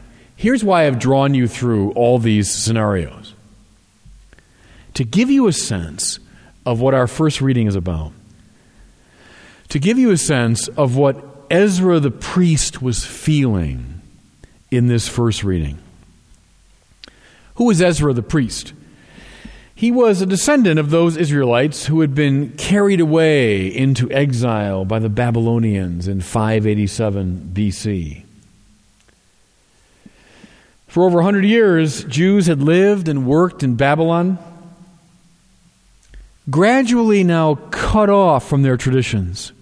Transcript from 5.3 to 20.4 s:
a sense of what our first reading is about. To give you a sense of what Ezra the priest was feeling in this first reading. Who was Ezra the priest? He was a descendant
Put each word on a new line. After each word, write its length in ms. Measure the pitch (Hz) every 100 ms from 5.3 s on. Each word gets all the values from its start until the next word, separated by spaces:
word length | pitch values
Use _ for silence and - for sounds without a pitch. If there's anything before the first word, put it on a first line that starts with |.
| 277 233
a 40 |
sense 680 | 151 - 98 82 80 - - - - - _
of 160 | - 113
what 140 | 131
our 140 | 135 123
first 320 | - 156 -
reading 260 | 135 123 110
is 80 |
about. 380 | 98 90 80 76 - - - _ _ _ _ - _ _ _ - - - - -
To 100 | 147
give 180 | 165 247
you 140 | 247
a 40 | 175
sense 520 | - 135 117 117 -
of 280 | - 135 127
what 500 | 143 - - - -
Ezra 480 | 170 208 180 185 170
the 140 | 143
priest 680 | - - 180 180 151 - -
was 240 | 127 113
feeling 960 | - - - 151 131 101 76 64 62 82 - - _ _ - _ _
in 160 | 127 120
this 220 | 120 -
first 340 | - 117 104
reading. 360 | 98 90 73 69 - - - _ _ - _ _ _ _ _ _ - _ _ - _ -
Who 80 |
was 180 | 240 170
Ezra 300 | 180 147 147
the 100 | 120
priest? 500 | 107 160 117 - - - - - - - - - - - -
He 160 | - 233
was 320 | 247 233 185
a 40 | 190
descendant 520 | 190